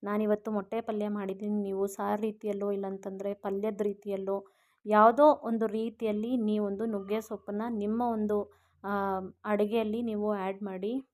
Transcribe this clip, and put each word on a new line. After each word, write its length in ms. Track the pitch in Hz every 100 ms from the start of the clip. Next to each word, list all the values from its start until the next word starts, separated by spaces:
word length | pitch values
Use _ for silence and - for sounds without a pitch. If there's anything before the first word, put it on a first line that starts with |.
ನಾನಿವತ್ತು 480 | 202 208 214 208 214
ಮೊಟ್ಟೆ 280 | 214 196 226
ಪಲ್ಯ 280 | 226 214 208
ಮಾಡಿದ್ದೀನಿ, 540 | 208 196 190 208 208
ನೀವು 240 | 202 190 196
ಸಾರು 360 | 196 202 208
ರೀತಿಯಲ್ಲೋ 500 | 220 214 214 202 202
ಇಲ್ಲಾಂತಂದ್ರೆ 640 | 202 196 196 196 190 196
ಪಲ್ಯದ 460 | 202 208 196 208 214
ರೀತಿಯಲ್ಲೋ 640 | 208 202 208 196 190 196 196 _ _ _ -
ಯಾವುದೋ 540 | 208 220 233 294 294
ಒಂದು 220 | - 226 220
ರೀತಿಯಲ್ಲಿ 720 | 214 226 220 226 208 226 254
ನೀವೊಂದು 500 | 214 214 202 196 226
ನುಗ್ಗೆ 340 | 208 196 214
ಸೊಪ್ಪನ್ನ 420 | 214 208 - 208 226
ನಿಮ್ಮ 340 | 226 208 226
ಒಂದು, 500 | 240 226 214 208 202 - _ _
ಆ, 40 | 196 202 196 190 190 -
ಅಡುಗೆಯಲ್ಲಿ 580 | 214 208 208 226 220 214
ನೀವು 300 | 240 208 208
ಆ್ಯಡ್ 300 | 202 190 196
ಮಾಡಿ. 420 | 202 185 196 262 269